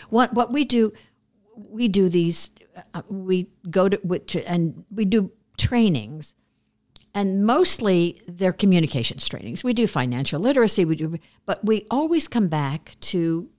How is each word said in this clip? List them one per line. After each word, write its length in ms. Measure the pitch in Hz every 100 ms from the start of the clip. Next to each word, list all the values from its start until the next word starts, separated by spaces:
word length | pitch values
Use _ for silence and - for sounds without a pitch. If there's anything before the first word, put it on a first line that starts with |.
| -
What, 240 | 226 247
what 180 | 226 233
we 140 | 277 262
do, 280 | 240 214 - _ _ _ _ _ -
we 320 | 202 214 240
do 220 | 190 185
these, 400 | 175 170 165 - _ _ 180 - 170
uh, 60 | -
we 380 | 196 185 185 180 _ 175
go 180 | 185 190
to, 80 | 202
which, 320 | 170 180 - 165
and 480 | - 175 165 - -
we 160 | 196 196
do 260 | 220 190 _ _ -
trainings, 760 | - 240 220 135 107 156 - _ _ _ _ _ _ - _
and 320 | 202 196 196 208
mostly 720 | 285 359 - 214 175 175 - -
they're 260 | 175 185
communications 760 | 180 208 180 156 131 117 - -
trainings. 340 | - 110 135
We 100 | 247
do 120 | 233 226
financial 540 | 143 123 123 - 151
literacy, 460 | 233 277 220 - 165
we 100 | 156
do, 240 | 156 165 _ _ -
but 180 | 180
we 220 | 208 214 -
always 360 | 254 311 330 -
come 200 | 240 180
back 480 | 156 139 151 - -
to 480 | - 185 165 165 -